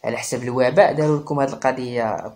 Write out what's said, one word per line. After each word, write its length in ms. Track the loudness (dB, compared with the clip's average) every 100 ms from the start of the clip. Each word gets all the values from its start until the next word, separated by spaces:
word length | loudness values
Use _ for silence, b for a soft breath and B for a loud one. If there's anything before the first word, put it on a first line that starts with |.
على 120 | -4 -4
حسب 260 | -4 -4
الوباء 500 | -2 2 2 6 4
داروا 260 | 4 2 0
لكم 220 | 0 -2
هذه 120 | 0
القضيه، 760 | 0 -2 -2 -4 -2 -2 -4 -8